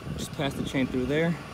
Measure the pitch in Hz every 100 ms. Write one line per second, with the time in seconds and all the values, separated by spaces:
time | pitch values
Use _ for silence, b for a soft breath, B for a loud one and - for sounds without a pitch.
0 | - - - - 139 - - 143 127 131
1 | 127 151 170 156 -